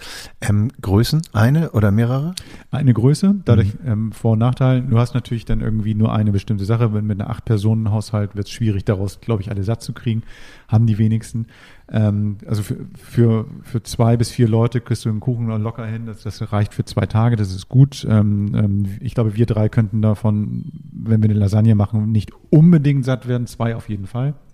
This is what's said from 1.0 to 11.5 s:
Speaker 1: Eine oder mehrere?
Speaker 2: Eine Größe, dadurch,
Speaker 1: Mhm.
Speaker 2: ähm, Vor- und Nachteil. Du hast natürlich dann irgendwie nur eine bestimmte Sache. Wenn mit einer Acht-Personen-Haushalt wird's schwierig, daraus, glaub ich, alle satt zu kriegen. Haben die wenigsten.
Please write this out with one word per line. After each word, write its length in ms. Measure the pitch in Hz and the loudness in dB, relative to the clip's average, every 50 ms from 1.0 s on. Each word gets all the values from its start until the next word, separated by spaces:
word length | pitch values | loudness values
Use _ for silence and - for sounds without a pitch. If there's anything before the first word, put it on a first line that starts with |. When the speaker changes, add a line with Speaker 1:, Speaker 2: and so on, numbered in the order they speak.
| 117 - - 156 160 - | 4 2 0 -2 -2 -2
Speaker 1:
Eine 400 | - 104 107 120 143 160 170 - | 0 2 2 4 4 2 0 0
oder 200 | - 120 104 104 | 0 2 2 4
mehrere? 420 | 98 110 117 117 127 135 143 170 185 - - - - - - - | 4 2 2 0 0 -2 -4 -4 -8 -10 -14 -16 -20 -20 -12 -8
Speaker 2:
Eine 220 | - 127 151 135 117 | -6 0 2 4 4
Größe, 420 | 113 107 135 151 - - 190 202 202 170 | 4 4 2 2 4 2 2 2 2 2
dadurch, 280 | - 117 98 92 98 104 | 4 4 4 4 2 -2
Speaker 1:
Mhm. 120 | - - 127 | -4 -4 -4
Speaker 2:
ähm, 240 | 110 104 110 110 | -2 -2 -2 -4
Vor- 220 | 101 - - 117 113 | -6 -2 0 0 2
und 60 | 110 | 2
Nachteil. 420 | 113 127 123 - 135 131 131 127 | 2 0 0 0 2 2 2 0
Du 160 | 127 135 117 117 | 0 2 2 2
hast 140 | 120 120 - | 2 2 -2
natürlich 320 | 123 - - 120 113 - | -4 -4 -4 -8 -8 -2
dann 160 | - - 110 | -2 -2 0
irgendwie 320 | 120 113 107 110 101 107 107 | 0 -2 -2 -2 -2 -2 0
nur 180 | 104 110 - | 2 2 2
eine 220 | - 110 107 104 101 | 2 2 2 2 0
bestimmte 320 | 98 - - 107 98 98 | 0 0 -2 -4 -2 0
Sache. 280 | 92 117 113 120 113 107 | 0 0 2 2 0 0
Wenn 120 | 107 104 107 | 0 -2 -2
mit 140 | 104 98 | -4 -4
einer 80 | - - | -4 -6
Acht-Personen-Haushalt 1080 | 117 - - - 117 104 98 110 113 113 110 107 104 110 104 - - 104 104 98 - | -8 -10 -2 -2 -2 0 2 0 0 0 0 0 -2 -2 -2 -2 -2 -2 -2 -4 -4
wird's 140 | 101 98 - | -8 -8 -8
schwierig, 340 | - - 117 107 101 98 - | -6 -4 -2 -2 0 -2 0
daraus, 380 | - 107 95 98 98 - - | -2 -2 -2 -2 -6 -6 -10
glaub 180 | - - 117 107 | -6 -4 -4 -4
ich, 120 | 92 - | -2 -4
alle 120 | 113 98 98 | -6 -4 -2
satt 180 | 98 113 - | -4 -4 -6
zu 120 | - - 120 | -6 -12 -12
kriegen. 300 | - - 120 110 113 110 - - - - - - - _ - | -6 -4 -4 -4 -4 -4 -8 -16 -20 -20 -20 -20 -20 _ 0
Haben 180 | - 113 117 | 2 2 4
die 120 | 110 107 98 | 4 2 2
wenigsten. 500 | 113 110 110 110 110 - - 113 113 - | 2 2 0 -2 -4 -6 -8 -10 -10 -10